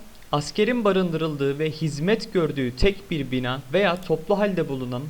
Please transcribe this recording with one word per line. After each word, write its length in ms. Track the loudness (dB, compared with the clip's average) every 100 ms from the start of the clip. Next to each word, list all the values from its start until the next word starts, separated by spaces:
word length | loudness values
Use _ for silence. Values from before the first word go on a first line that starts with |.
| -16 -20 -2
askerin 540 | -2 0 0 2 4 4
barındırıldığı 720 | 4 2 0 -2 0 0 0
ve 120 | -2
hizmet 600 | -2 -4 0 2 0 0
gördüğü 420 | 0 0 0 -4 2
tek 360 | 2 2 -2
bir 200 | -4 -2
bina 300 | -2 -2 -4 -2
veya 280 | 2 2 0
toplu 380 | 0 -2 0 0
halde 300 | 2 0 -2
bulunan 320 | -2 -4 -4 -4